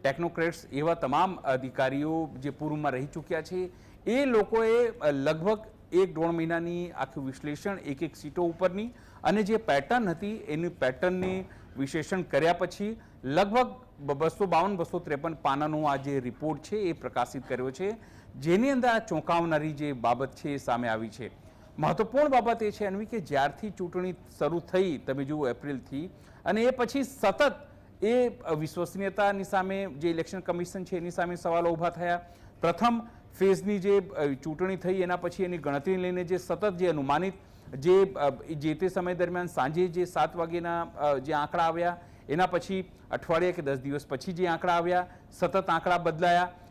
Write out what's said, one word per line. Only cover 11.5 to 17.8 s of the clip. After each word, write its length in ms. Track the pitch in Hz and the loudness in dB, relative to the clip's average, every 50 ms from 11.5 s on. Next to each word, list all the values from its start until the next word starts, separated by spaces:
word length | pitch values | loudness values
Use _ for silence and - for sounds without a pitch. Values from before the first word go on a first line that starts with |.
| - - - - - | -14 -20 -20 -12 -6
વિશ્લેષણ 440 | - 135 135 - 160 147 - 196 185 | -6 -4 -2 -2 -4 -2 -2 -2 -2
કર્યા 320 | 165 - - 139 151 165 175 | -2 0 2 2 4 4 4
પછી 460 | 175 185 147 - - 202 208 226 220 - - - - - | 2 0 -4 -4 -4 -6 -6 -6 -8 -12 -20 -18 -10 -4
લગભગ 520 | 127 143 165 202 202 208 247 254 214 196 - - - - - | 0 2 2 2 4 4 4 2 2 0 -12 -18 -20 -18 -10
બ-, 140 | 143 139 143 | -4 -4 -2
બસો 320 | 139 160 165 160 - 208 | 2 0 0 2 0 0
બાવન, 320 | 185 170 165 175 208 208 | 2 4 4 4 2 0
બસો 220 | 175 170 - - 135 | -2 -4 -4 -4 -6
ત્રેપન 340 | - - 151 135 147 165 160 | -4 -2 -4 -4 -4 -4 -6
પાનાનો 500 | 151 - 143 139 139 151 156 156 151 156 | -2 0 0 2 2 0 0 0 0 2
આ 120 | 147 139 | 2 2
જે 240 | 135 135 143 143 135 | 0 0 -2 -2 -2
રિપોર્ટ 420 | 123 123 107 - 151 156 156 139 | -2 -4 -6 -4 -4 -4 -4 -4
છે 160 | - - 208 | -6 -6 -4
એ 160 | 214 208 175 160 | -2 -2 -2 -2
પ્રકાશિત 540 | 131 - 123 - 131 120 - - 135 123 | -4 -6 -4 0 0 -2 -2 -2 -10 -6
કર્યો 240 | - 131 120 127 135 | -4 -4 -4 -4 -4
છે, 240 | 131 - | -4 -4